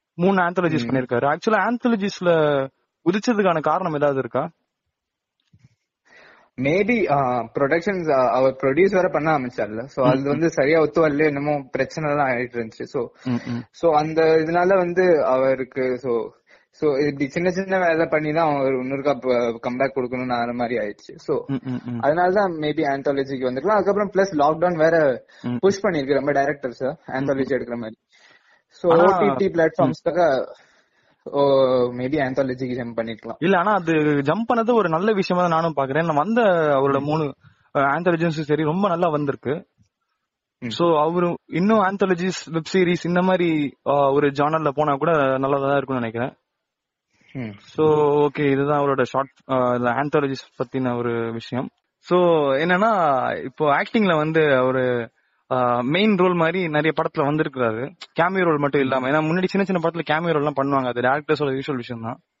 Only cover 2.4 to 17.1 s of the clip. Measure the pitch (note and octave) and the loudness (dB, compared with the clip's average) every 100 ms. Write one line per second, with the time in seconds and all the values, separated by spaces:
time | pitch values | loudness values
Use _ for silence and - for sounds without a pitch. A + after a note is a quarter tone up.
2.4 | D3+ C#3 C3+ - _ _ E3 G3+ B3 G#3 | 2 0 -2 -8 _ _ -2 0 0 2
3.4 | F#3+ D#3+ D3+ E3+ F3 D3+ D3 C3+ A#2+ B2 | 2 2 0 0 -2 0 0 0 -2 -4
4.4 | E3+ - _ _ _ _ _ _ _ _ | -4 -10 _ _ _ _ _ _ _ _
5.4 | _ _ _ _ _ _ _ - - - | _ _ _ _ _ _ _ -20 -20 -20
6.4 | _ - C3+ F3+ G#3 A#3+ F3+ C#3+ B2+ B2 | _ -4 0 0 2 0 0 0 0 -2
7.4 | A2+ C#3 C#3 E3 G#3 F#3 D#3 C3+ B2 B2+ | -4 -2 0 0 0 -4 0 2 2 4
8.4 | C3 C3 C#3 C#3+ F#3+ F#3+ F3+ D#3+ D#3 D3+ | 2 2 0 2 2 2 0 0 0 0
9.4 | B2 - G#2 A2 C3+ - B2 C3 C#3 D3 | -2 -6 -6 -6 -8 0 2 2 0 -2
10.4 | E3 D#3+ C#3 D#3+ D3+ E3+ D#3 C#3+ D#3 C#3 | -2 0 2 2 2 2 0 2 0 0
11.4 | D3 D3 C3 C3+ C3 E3 D3+ D3 C3+ A#2+ | -4 -4 -6 -6 -6 -4 -4 -2 -2 -2
12.4 | B2 A#2+ A2 - A#2+ C#3+ A#2 - C3 A#2+ | -4 -8 -10 -10 -10 -8 -8 -8 -6 -6
13.4 | B2 A#2+ A#2+ - E3 D3+ D#3 D#3+ D#3+ D#3+ | -6 -10 -12 -2 0 2 0 0 2 2
14.4 | D#3+ F3 F3+ G3 F3+ F3 F#3 D#3 A2 C3 | 2 0 2 2 2 2 4 4 4 2
15.4 | C3+ C3 B2+ C3+ B2+ B2 C3+ A#2 G2+ - | 2 0 -4 -4 -2 -2 -2 -2 -4 -10
16.4 | _ _ _ _ D3+ C3+ D3 | _ _ _ _ 0 0 0